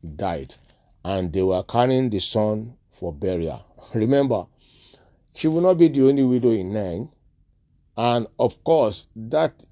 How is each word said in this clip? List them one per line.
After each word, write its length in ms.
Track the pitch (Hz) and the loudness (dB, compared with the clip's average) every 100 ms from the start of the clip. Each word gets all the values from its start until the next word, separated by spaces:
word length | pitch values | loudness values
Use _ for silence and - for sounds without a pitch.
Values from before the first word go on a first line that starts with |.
| 82 76 | -16 -8
died, 380 | 98 82 67 - _ _ _ _ | -6 -6 -10 -20 _ _ _ _
and 280 | 87 95 90 | -6 -4 -4
they 100 | 95 | 0
were 200 | 95 92 | 0 0
carrying 480 | 90 117 123 131 127 | -2 0 2 2 0
the 100 | 104 | -4
son 560 | - 110 107 107 113 - _ | -4 -2 -2 -2 -8 -18 _
for 220 | - 90 | -12 -10
burial. 520 | 73 92 90 82 64 - _ - | -6 -4 -2 -4 -8 -16 _ -8
Remember, 520 | 113 110 143 139 110 87 _ _ - - - _ _ _ | -2 2 2 2 -2 -6 _ _ -20 -20 -20 _ _ _
she 140 | - 156 | -4 -2
will 140 | 160 | 2
not 140 | 180 175 | 2 6
be 80 | 165 | 4
the 200 | 139 131 | 6 4
only 160 | 139 | 4
widow 260 | 131 123 123 | 2 2 2
in 220 | 110 92 | 0 -2
Nain, 360 | 107 98 87 147 _ _ _ _ _ _ _ _ - | -4 -4 -6 -10 _ _ _ _ _ _ _ _ -4
and 300 | 120 120 110 - | 0 0 -2 -2
of 260 | 123 - | -2 -2
course, 440 | - 160 117 98 - | 0 2 2 -2 -14
that 500 | - 110 151 156 - - | -16 -4 -2 -2 -4 -20